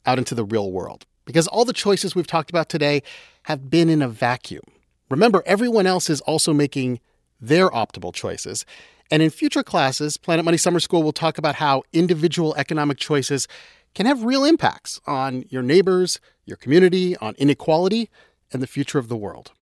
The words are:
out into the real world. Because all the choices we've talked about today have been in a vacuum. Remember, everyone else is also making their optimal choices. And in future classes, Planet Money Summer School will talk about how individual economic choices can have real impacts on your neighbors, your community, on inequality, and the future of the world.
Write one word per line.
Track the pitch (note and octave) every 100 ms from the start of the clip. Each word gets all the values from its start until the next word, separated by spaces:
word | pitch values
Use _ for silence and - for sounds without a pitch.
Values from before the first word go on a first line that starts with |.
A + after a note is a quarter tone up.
| -
out | B2+
into | B2+ A#2
the |
real | G#2 A2 G2
world. | F#2 - - _ _
Because | - D#3 D#3+
all | G3+
the | A#3+
choices | - G#3 G3 F#3+
we've | F3+
talked | D#3+ E3 D3+
about | E3+ D#3
today | D#3+ D3 D3 - - - _
have | - D3+ C3+
been | E3 E3
in | D#3+
a | C3
vacuum. | A2 B2 B2+ - D2+ - _ _ _ -
Remember, | C3 A#3 G3 E3
everyone | G3 A#3+ A3+ F#3
else | F#3 -
is | D3
also | - D#3 -
making | D3 C#3+ C#3+ B2+ A#2+ _ _ _ _
their | A2+ D#3+ F#3
optimal | A#2 G#2+ - E2+
choices. | - G#2 E2+ - G#2+ - - - _ -
And | D#3
in | D#3+
future | - D4 D4
classes, | - F3+ C3+ - D3+ -
Planet | - E3
Money | E3 E3
Summer | F#3 F3
School | - F3
will | D#3
talk | D3+ E3 D3+
about | D3+ C#3
how | D3+ C3+ -
individual | D#3+ F3 D#3 E3 F3 D#3
economic | - C#3 D#3 D3 C#3+
choices | - D3 B2 C#3 - - - _ _
can | - G#3+
have | C#4
real | A3+ C4+
impacts | C#4+ E4 A#2+ - - - -
on | C3+ C3+ B2+ -
your | C3
neighbors, | B2 E3+ F#3+ F#3 F3+ - _ _
your | - B2+
community, | B2 D#3+ F#3 F#3 F3+ F3+
on | A2 -
inequality, | C#3+ C#3 - D#3+ F#3 A3+ A3+ _ _ _ _
and | C3
the | B2+
future | - C#3 D3
of | A2+
the | A#2
world. | G2 - - _